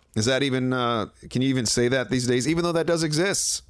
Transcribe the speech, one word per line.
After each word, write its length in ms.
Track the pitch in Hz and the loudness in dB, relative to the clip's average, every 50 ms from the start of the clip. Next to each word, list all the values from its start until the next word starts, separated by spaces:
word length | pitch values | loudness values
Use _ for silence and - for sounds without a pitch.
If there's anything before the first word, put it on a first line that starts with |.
| _ _ - | _ _ -4
Is 80 | 107 107 | 0 0
that 180 | 123 131 127 | 2 2 2
even, 300 | 143 139 127 131 127 127 | 2 0 0 0 0 0
uh, 340 | 127 127 120 120 120 110 95 - - - - - | 0 0 0 0 0 -2 -2 -6 -8 -14 -12 -6
can 140 | - 123 | -2 0
you 80 | 131 135 | 0 0
even 160 | 131 131 113 | 0 0 0
say 220 | 98 - 123 120 120 | 0 0 2 2 2
that 220 | 131 131 123 - | 2 0 0 0
these 160 | 135 127 123 | -2 0 0
days? 220 | 127 123 127 120 147 | 2 0 2 2 0
Even 160 | 165 170 170 | 0 0 0
though 80 | 175 | 0
that 140 | 165 165 156 | 0 0 0
does 180 | 170 170 160 165 | 2 0 0 0
exist, 580 | 165 151 151 180 202 175 - - - - - - | 0 0 0 0 0 0 0 -2 -2 -4 -6 -8